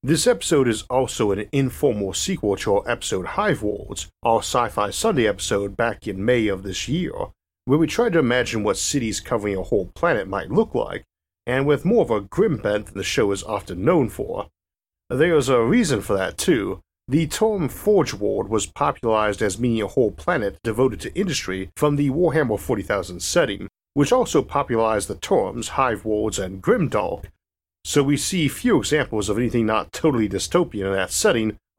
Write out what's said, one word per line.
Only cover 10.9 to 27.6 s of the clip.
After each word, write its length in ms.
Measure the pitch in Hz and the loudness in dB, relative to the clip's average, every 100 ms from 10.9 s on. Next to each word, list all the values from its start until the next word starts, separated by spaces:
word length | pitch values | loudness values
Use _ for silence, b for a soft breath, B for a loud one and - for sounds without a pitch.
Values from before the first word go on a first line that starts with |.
| - - _ _ _ - | -8 -12 _ _ _ -4
and 180 | 127 139 | 0 2
with 180 | 143 | 2
more 200 | 165 233 | 4 2
of 80 | 156 | 4
a 100 | 110 | 0
grim 360 | 98 - 214 143 | -2 0 0 2
bent 280 | 101 107 107 | 0 -2 -4
than 100 | 98 | -8
the 80 | |
show 280 | 92 - 107 | -4 0 0
is 120 | 98 | 0
often 400 | - 101 - 90 | -4 -6 -6 -2
known 240 | 107 175 117 | 2 2 2
for. 420 | - 107 95 - _ _ _ _ _ _ | -2 -8 -8 -10 _ _ _ _ _ _
There's 400 | 127 165 160 127 | 0 4 4 4
a 140 | 127 | 4
reason 360 | 117 226 190 117 | 4 4 2 0
for 160 | - 98 | 0 0
that, 220 | 92 - | 0 -2
too. 420 | - 139 98 92 _ _ - | 2 2 2 -6 _ _ -2
The 180 | 139 156 | 0 0
term 440 | - 214 143 143 | 0 0 0 -4
Forge 440 | - - 208 135 | -2 2 4 2
World 360 | 95 101 101 98 | -2 -2 -2 0
was 180 | 110 - | -2 -2
popularized 720 | - 147 143 117 110 107 98 | -2 -2 0 0 2 2 0
as 160 | 107 95 | -2 0
meaning 240 | 123 113 | -2 0
a 60 | 101 | 0
whole 240 | - 113 | 2 0
planet 480 | - - 170 104 - | 0 -2 0 -2 -4
devoted 360 | 117 110 131 98 | -4 2 0 0
to 160 | 113 - | -8 -4
industry 560 | 196 143 - 95 95 - | -2 -4 -4 -6 -6 -2
from 200 | 151 143 | 0 2
the 160 | 143 | 0
Warhammer 480 | 135 180 143 135 104 | 2 2 2 0 -2
forty 240 | - 110 | -2 -4
thousand 400 | 98 101 87 90 | 0 -2 -2 -8
setting, 440 | - 175 143 92 92 _ _ - | -2 0 0 -2 -10 _ _ 0
which 160 | 143 | 4
also 320 | 254 233 156 | 4 4 2
popularized 640 | 127 143 139 117 110 110 98 | 2 -2 0 0 2 0 -2
the 80 | 98 | -8
terms 540 | - - 95 113 107 | 0 2 2 -4 -6
Hive 360 | - 131 110 110 | 0 0 0 -2
Worlds 320 | 107 110 98 | 0 0 -2
and 240 | 95 95 | -6 -4
Grimdark. 640 | - 240 143 110 90 - - _ _ _ | 0 2 2 0 -2 -6 -10 _ _ _